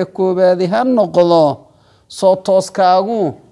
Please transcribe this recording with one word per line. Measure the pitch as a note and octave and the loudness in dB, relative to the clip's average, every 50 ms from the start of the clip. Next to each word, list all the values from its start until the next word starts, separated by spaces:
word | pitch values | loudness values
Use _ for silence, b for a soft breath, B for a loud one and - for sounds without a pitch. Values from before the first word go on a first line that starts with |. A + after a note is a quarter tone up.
ee | F#3 | -4
koobaadi | F#3 - - F#3+ F#3 F#3 F3+ F#3 F#3 F#3 F3+ F#3 | -6 -4 -4 -4 -2 0 0 2 0 2 0 -2
ha | E3+ G3 A3+ B3 | -2 -2 -2 -2
noqdo | B3+ B3+ A#3 G3+ E3+ D#3+ F#3 F3 F3 E3+ E3 D#3 D3 C3 - - b b b b b b b b b | 0 0 0 -2 0 2 2 2 4 4 2 2 2 0 -4 -10 b b b b b b b b b
soo | - - - F#3+ F#3+ | -8 -2 0 0 0
tooskaagu | F#3 F#3+ - F#3+ F#3+ F#3 F#3+ - - F#3+ F3+ F3+ F#3+ F#3+ G#3 A#3 A3 G3 D3 A#2 - _ _ | 0 0 0 0 0 0 -2 -2 0 0 2 2 2 0 -2 -4 -4 -4 -4 -6 -10 _ _